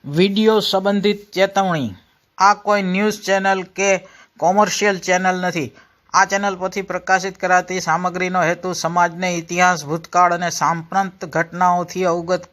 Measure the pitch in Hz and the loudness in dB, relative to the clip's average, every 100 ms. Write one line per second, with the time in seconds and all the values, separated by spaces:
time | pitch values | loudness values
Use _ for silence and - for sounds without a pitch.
0 | - 151 196 196 220 214 196 190 196 202 | -2 2 2 4 4 2 0 0 0 0
1 | 202 208 - 180 196 196 190 160 117 92 | 0 -2 -6 0 0 2 0 -2 -4 -8
2 | _ _ _ - 190 202 208 208 190 185 | _ _ _ 2 2 2 0 0 0 0
3 | 214 208 - 190 190 190 175 - 196 185 | 0 -2 -2 0 2 -2 -4 -2 0 0
4 | - - _ _ 160 202 208 - 208 185 | -2 -20 _ _ 0 2 2 2 0 0
5 | 185 180 185 185 180 170 123 - _ _ | 0 0 0 0 -4 -4 -6 -10 _ _
6 | _ 180 190 196 202 185 185 196 185 180 | _ 2 2 0 -2 -4 -6 -6 -8 -8
7 | - 190 190 180 180 180 180 185 170 165 | 0 0 0 -6 2 2 2 -6 -2 -2
8 | 180 175 180 185 165 170 175 165 165 175 | -2 -4 -2 0 0 -2 -6 -4 -2 0
9 | 175 170 185 170 165 175 180 175 143 165 | 0 0 -4 -4 -4 2 2 2 -4 -8
10 | 160 175 180 175 175 - 156 170 165 190 | -2 2 2 2 -4 -2 -2 -2 -4 -4
11 | 190 - 175 165 165 175 180 180 175 180 | -4 -8 -6 -4 -4 0 2 2 -2 -2
12 | 180 175 170 180 - | -2 -2 -2 -4 -4